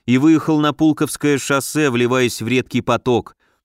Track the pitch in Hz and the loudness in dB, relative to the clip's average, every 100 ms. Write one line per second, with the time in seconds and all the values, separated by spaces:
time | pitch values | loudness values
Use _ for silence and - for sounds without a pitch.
0 | - 127 151 156 - 151 151 - 160 147 | -2 2 4 2 2 0 0 0 0 0
1 | 151 - 147 139 - 139 - 147 147 120 | -2 -2 -2 -2 -2 -4 -4 -2 0 0
2 | 120 131 123 - 113 127 - 123 120 113 | 0 0 -2 -4 -4 -4 -2 -4 -2 -2
3 | 127 117 - _ _ _ | 0 -2 -4 _ _ _